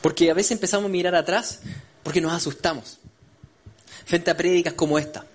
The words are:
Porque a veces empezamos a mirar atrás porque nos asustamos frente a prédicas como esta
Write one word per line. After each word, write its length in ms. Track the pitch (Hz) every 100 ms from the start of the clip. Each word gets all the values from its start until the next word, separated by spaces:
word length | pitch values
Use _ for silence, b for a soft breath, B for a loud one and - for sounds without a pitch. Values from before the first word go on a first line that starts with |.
Porque 300 | 156 - 170
a 20 |
veces 200 | 165 208
empezamos 320 | 226 180 202 202
a 60 |
mirar 220 | 185 180
atrás 460 | 175 156 196 233 - B B B _
porque 200 | 151 165
nos 120 | 160
asustamos 640 | 170 156 143 170 143 - - - _ _ _ - _ - - B B -
frente 260 | 170 170
a 60 | 165
prédicas 360 | 170 180 170
como 240 | - 151 151
esta 300 | 151 - -